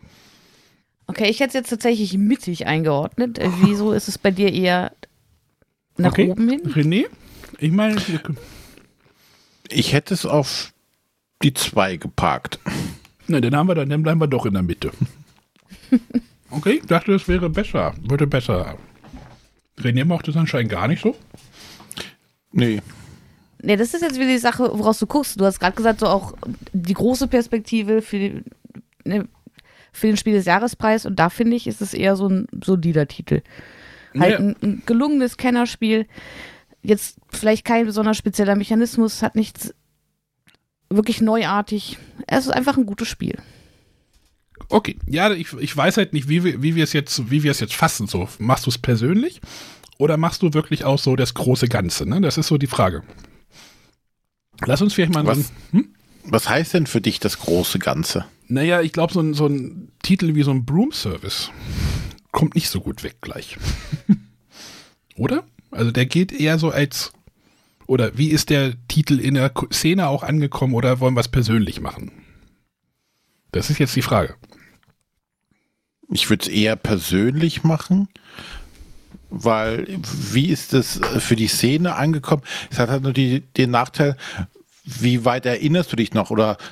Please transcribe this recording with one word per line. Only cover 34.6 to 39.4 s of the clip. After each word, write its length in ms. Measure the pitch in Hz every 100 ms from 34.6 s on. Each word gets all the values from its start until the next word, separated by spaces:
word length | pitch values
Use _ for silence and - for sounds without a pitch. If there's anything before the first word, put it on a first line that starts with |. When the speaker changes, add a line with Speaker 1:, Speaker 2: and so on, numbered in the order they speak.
Speaker 1:
ein 220 | 208 196 -
gelungenes 520 | 233 294 285 247 -
Kennerspiel. 680 | 254 240 240 - 220 220 214 - - - - - _ _
Jetzt 340 | - 208 - - _
vielleicht 360 | - 214 220 -
kein 220 | 233 226
besonders 280 | 208 214 214
spezieller 380 | 208 190 202 202
Mechanismus, 680 | 202 220 233 233 226 -
hat 100 | 220
nichts 380 | 220